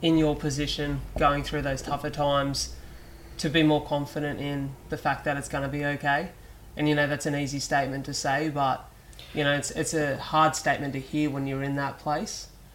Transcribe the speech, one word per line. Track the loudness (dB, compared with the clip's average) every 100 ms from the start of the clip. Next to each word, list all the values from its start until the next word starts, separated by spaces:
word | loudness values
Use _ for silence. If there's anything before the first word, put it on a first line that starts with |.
in | 6 6
your | 6 4
position | 0 0 -2 -2 -2 -2 -4 2
going | 4 4
through | 0 -2
those | -2 -2
tougher | -2 -2 -2
times | 0 4 4 2 0 -4 -8 -14 -16 -18 -18 -18 -4
to | 0
be | 6
more | 6 6 2
confident | -2 -2 -4 -4 -2
in | -4 -2 -4 -8 -8
the | -4
fact | -2 0
that | 0 -2
it's | -2
gonna | -4 -2
be | -2 -2
okay. | -2 0 0 0 -10 -20 -20 -18 -2
And, | 2
you | 4
know, | 2
that's | 0 -2
an | -2
easy | -2 -4
statement | 0 2 2 -2 -4
to |
say, | -4 0 0 0
but, | 2 2 2 -4 -20 -20 -20 -10
you | -2
know, | 2
it's, | 2 0
it's | -4 -2
a | 0 0 -2
hard | 0 4 4 4
statement | 0 0 0
to | -4
hear | -4 0 0
when | 0 -2
you're | -2
in | -2 -2
that | -2 -4
place. | -2 -2 -2 -8 -12 -18 -20